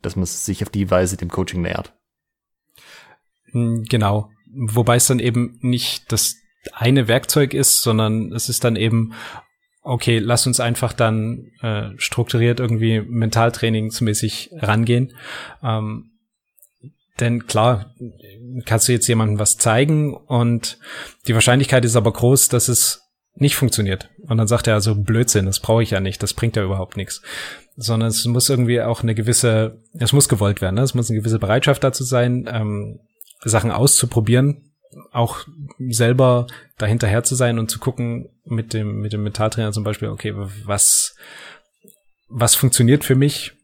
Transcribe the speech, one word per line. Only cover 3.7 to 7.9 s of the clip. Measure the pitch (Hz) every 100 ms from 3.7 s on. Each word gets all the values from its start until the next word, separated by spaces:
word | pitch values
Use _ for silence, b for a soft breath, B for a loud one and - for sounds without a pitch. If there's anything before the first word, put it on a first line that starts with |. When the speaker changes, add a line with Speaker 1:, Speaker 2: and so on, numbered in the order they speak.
| 117 110
Speaker 2:
genau. | 120 104 104 107 _ _ 139
Wobei | 113 110 113 120
es | -
dann | 127
eben | 120 120 120 -
nicht | 127 123 - - _
das | 110 - - _ _ -
eine | - 117 139 110
Werkzeug | 120 - 151 139
ist, | 135 135 -
sondern | 120